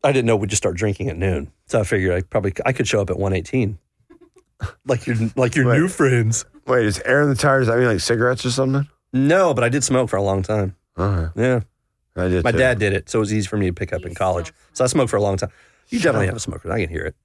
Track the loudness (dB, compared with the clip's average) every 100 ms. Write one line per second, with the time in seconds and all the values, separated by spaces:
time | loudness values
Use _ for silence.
0 | 2 2 2 2 0 -2 -2 -2 -2 -2
1 | -4 -2 -2 -2 -6 _ _ -2 0 0
2 | 0 0 -2 -2 -2 -2 -4 -2 0 0
3 | 0 -2 -2 -2 -2 -2 -2 -4 _ _
4 | _ -20 _ _ _ _ -12 -10 -4 -4
5 | -2 -2 -2 0 0 2 2 2 2 2
6 | 2 4 2 -2 -6 -16 0 2 2 0
7 | 0 2 2 2 2 4 2 4 2 2
8 | 0 2 2 0 -2 0 0 0 -4 _
9 | _ 0 4 4 4 2 0 0 0 0
10 | 0 0 0 0 0 -2 -2 -6 _ -4
11 | -2 0 -2 -2 0 0 -4 _ _ _
12 | _ -4 0 0 0 2 2 2 0 -2
13 | -2 -2 0 -2 -2 -2 -2 -4 -6 -6
14 | -8 -4 -2 -2 -6 _ _ -2 0 2
15 | 0 0 0 -2 -6 _ _ _ _ 0
16 | 0 2 0 -2 -8 -8 -6 -4 -4 -4
17 | -8 -10